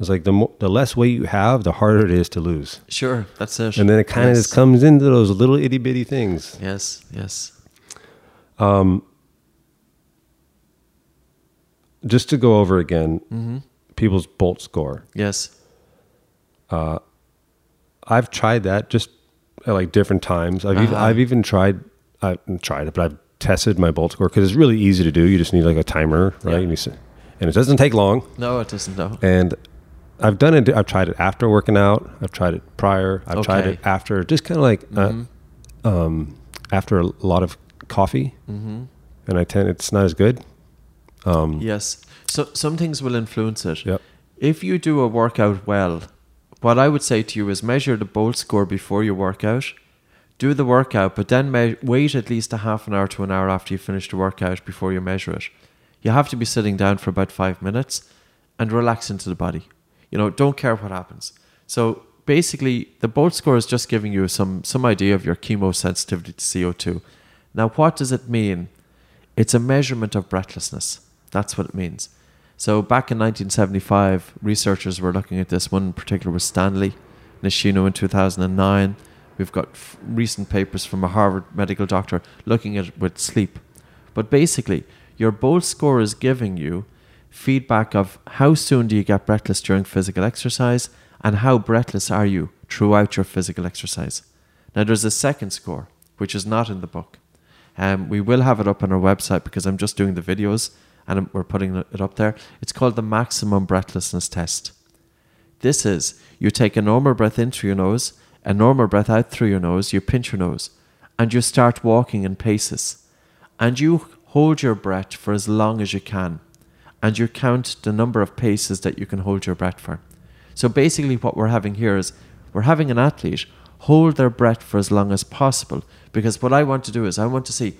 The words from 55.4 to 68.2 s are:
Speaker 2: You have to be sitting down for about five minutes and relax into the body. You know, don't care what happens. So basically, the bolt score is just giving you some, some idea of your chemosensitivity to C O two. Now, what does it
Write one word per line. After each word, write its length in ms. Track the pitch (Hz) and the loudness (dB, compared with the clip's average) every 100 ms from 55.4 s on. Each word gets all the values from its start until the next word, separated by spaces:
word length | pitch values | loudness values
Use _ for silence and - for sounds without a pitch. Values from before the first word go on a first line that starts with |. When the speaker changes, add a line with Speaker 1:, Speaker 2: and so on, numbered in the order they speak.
| - _ _ _ _ _ | -10 _ _ _ _ _
Speaker 2:
You 80 | 113 | 0
have 180 | 123 139 | 0 0
to 60 | 123 | -4
be 80 | |
sitting 320 | 113 120 104 98 | -4 -2 -2 0
down 220 | 98 98 | 0 0
for 120 | - | -2
about 200 | 92 95 | -4 -4
five 280 | - 95 90 | -2 -4 -4
minutes 460 | 95 113 135 - - _ _ _ _ - | -6 -6 -6 -10 -14 _ _ _ _ -6
and 140 | 110 | -2
relax 380 | 117 117 113 - | 0 0 -2 -6
into 180 | 98 92 | -8 -8
the 60 | |
body. 340 | 87 85 82 - _ _ _ _ | -6 -6 -6 -12 _ _ _ _
You 80 | 101 | -4
know, 120 | 104 | -2
don't 260 | 90 139 139 | 0 0 0
care 200 | 131 110 | -2 -4
what 140 | 104 | -6
happens. 400 | 92 90 - - - _ _ - | -10 -12 -16 -18 -20 _ _ -8
So 360 | - 113 - _ _ - | -2 -2 -2 _ _ 0
basically, 600 | 147 170 143 131 120 - _ | 0 0 -2 -2 -2 -6 _
the 80 | 113 | -2
bolt 260 | 147 170 | 2 0
score 220 | - 156 123 | 2 2 2
is 100 | - | 2
just 220 | 123 - | -4 -2
giving 240 | 113 104 | -2 0
you 160 | 98 92 | -2 0
some, 340 | - 95 92 | 0 -2 -4
some 220 | - 131 | -6 0
idea 300 | 127 98 98 | 0 2 2
of 100 | 98 | 2
your 100 | 87 87 | 0 -4
chemosensitivity 1000 | - 104 95 90 90 95 - 90 85 - | -4 -2 -2 -2 -2 -4 -6 -8 -8 -10
to 80 | |
C 200 | - 92 | -6 -4
O 80 | 90 | -4
two. 300 | 87 87 87 - _ _ _ _ | -4 -6 -8 -10 _ _ _ _
Now, 160 | - 113 | -4 -2
what 260 | - 160 - | 2 0 0
does 160 | 131 | -4
it 160 | 127 | -4